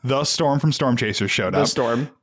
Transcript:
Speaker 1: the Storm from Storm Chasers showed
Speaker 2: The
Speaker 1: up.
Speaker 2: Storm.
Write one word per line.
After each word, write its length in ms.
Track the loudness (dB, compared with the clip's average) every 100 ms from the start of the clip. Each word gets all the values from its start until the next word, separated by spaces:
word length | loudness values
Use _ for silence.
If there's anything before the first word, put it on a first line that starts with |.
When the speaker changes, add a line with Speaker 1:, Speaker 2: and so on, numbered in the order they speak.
Speaker 1:
the 200 | -2 0
Storm 360 | 0 0 0 2
from 120 | 0
Storm 260 | 0 0 0
Chasers 320 | 0 -2 -2
showed 220 | 0 0
Speaker 2:
The 80 | 0
Speaker 1:
up. 60 | 0
Speaker 2:
Storm. 420 | 0 0 0 -4 _